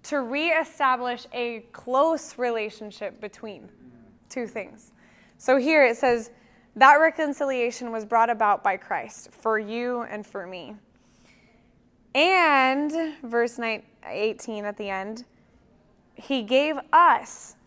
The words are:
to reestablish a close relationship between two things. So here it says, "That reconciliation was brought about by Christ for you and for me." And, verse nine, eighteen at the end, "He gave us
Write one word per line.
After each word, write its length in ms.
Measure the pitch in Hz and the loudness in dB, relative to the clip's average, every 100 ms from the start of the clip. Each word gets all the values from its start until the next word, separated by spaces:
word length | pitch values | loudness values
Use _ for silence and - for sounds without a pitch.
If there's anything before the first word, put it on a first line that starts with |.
to 180 | - 294 | -4 -6
reestablish 1040 | 233 277 330 320 302 - 269 254 247 247 - | -4 -4 0 0 -2 -2 0 0 -2 -8 -10
a 260 | 247 240 226 226 | -8 -6 -8 -16
close 640 | - - 254 320 320 - - | -18 -2 2 2 2 -6 -6
relationship 800 | 247 226 214 - 214 - 202 - | -4 -4 -6 -10 -16 -10 -12 -10
between 500 | 208 - 220 175 107 _ 127 120 107 _ _ | -16 -14 -16 -16 -20 _ -20 -20 -20 _ _
two 180 | 262 226 | -8 -8
things. 460 | 233 185 220 - _ _ _ _ _ | -8 -12 -16 -20 _ _ _ _ _
So 200 | - 269 | 2 4
here 260 | 262 320 | 4 6
it 140 | 254 233 | 4 4
says, 340 | 254 233 220 - _ _ _ 214 | 0 0 -4 -18 _ _ _ 6
"That 180 | 262 294 | 8 8
reconciliation 960 | 320 320 302 277 277 262 233 240 240 | 6 2 -4 -2 -2 0 -2 -4 -8
was 140 | 226 214 | -8 0
brought 240 | 233 233 | 2 2
about 340 | 220 214 202 | 2 2 2
by 140 | 202 185 | 0 -4
Christ 520 | - 170 220 - - | -6 -8 -8 -16 -20
for 260 | - 226 214 | -6 -2 -2
you 440 | 208 233 247 247 | -2 -6 -4 -6
and 220 | 226 214 208 | -8 -12 -12
for 220 | 202 180 | -12 -12
me." 300 | 185 156 214 _ _ _ _ _ _ _ _ _ _ _ _ _ - | -14 -16 -20 _ _ _ _ _ _ _ _ _ _ _ _ _ 0
And, 1000 | 330 381 330 277 262 269 294 320 320 294 | 2 4 4 4 2 0 -2 -4 -6 -8
verse 380 | 240 233 233 240 | -4 -2 -2 -4
nine, 240 | 226 214 _ _ - | -6 -6 _ _ -10
eighteen 580 | 135 214 - - 214 | -4 -4 -4 -10 -8
at 140 | 208 208 | -8 -8
the 120 | 202 | -8
end, 360 | 190 196 220 247 _ _ _ _ _ _ _ _ - | -6 -8 -12 -16 _ _ _ _ _ _ _ _ -20
"He 280 | - 269 | -4 -4
gave 360 | 208 262 294 285 - | 2 2 2 -4 2
us 640 | 330 339 262 - - - - | 6 6 4 -2 -14 -16 -20